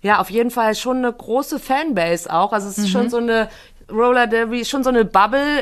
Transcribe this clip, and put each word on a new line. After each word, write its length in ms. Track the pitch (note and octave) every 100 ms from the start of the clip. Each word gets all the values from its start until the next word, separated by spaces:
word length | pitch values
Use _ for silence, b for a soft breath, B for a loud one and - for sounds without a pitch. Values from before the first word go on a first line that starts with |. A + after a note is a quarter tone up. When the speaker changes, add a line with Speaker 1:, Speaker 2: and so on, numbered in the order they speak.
Speaker 1:
Ja, 180 | G3 G#3
auf 100 | F#3
jeden 220 | G3+ A3
Fall 240 | B3 A3+ G#3+
schon 220 | B3 B3+
eine 140 | B3
große 460 | A#3+ - A#3 C#4+ D4+
Fanbase 720 | - C4 E4 G#3 E3+ E3+ -
auch. 200 | E3 G3
Also 160 | G#3+ G3+
es 100 | G3
ist 60 |
Speaker 2:
Mhm. 60 | G#3
Speaker 1:
schon 180 | F#3 B3
so 60 | A#3
eine 320 | A#3 A3+ A3 B B B -
Roller 360 | G#3+ A#3+ B3 A#3+
Derby, 400 | A3+ A3+ A#3+ A3+
schon 180 | C#4
so 60 | C4
eine 160 | B3 G#3+
Bubble 540 | F#3+ G#3 C4+ C#4+ D4